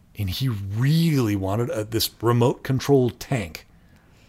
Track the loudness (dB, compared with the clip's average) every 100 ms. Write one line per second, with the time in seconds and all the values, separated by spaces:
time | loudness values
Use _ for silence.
0 | _ -8 -6 -4 -4 -4 -6 -2 2 2
1 | 4 2 2 0 -2 -2 -2 -4 -4 -2
2 | -4 -2 0 4 2 0 -2 -2 2 4
3 | 4 -2 -6 -6 -6 -12 -20 -20 -20 -20
4 | _ _